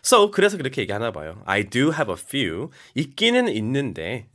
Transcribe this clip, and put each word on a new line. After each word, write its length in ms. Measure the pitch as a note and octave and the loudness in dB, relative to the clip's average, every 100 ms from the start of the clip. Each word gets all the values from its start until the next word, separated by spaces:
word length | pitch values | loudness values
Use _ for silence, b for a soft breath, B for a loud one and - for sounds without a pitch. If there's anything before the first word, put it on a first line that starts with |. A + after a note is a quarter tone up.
So 260 | - A#3+ G3+ | 4 6 6
그래서 260 | - G#3 G3+ | 4 2 2
그렇게 260 | C3+ C3+ | -6 -4
얘기하나 300 | F#2+ G#2 A#2 | -4 -2 -4
봐요. 280 | D2+ D#2 G2+ F#2+ | -6 -12 -10 -2
I 180 | G2 G#2 | 0 0
do 220 | A#2 D3 | 2 2
have 200 | D#3 A#2 | 2 -2
a 40 | E2+ | -4
few. 500 | - C#3 F#2+ E2+ C#3+ B B | -6 -4 -2 -4 -8 B B
있기는 540 | C3 C#3+ - A3+ B3 A#3 | -6 -6 0 2 4 2
있는데 800 | G#2+ A2 C#3 C3+ D#2+ E2 A#2+ G#2+ | 0 -2 -2 -2 -6 -6 -6 -10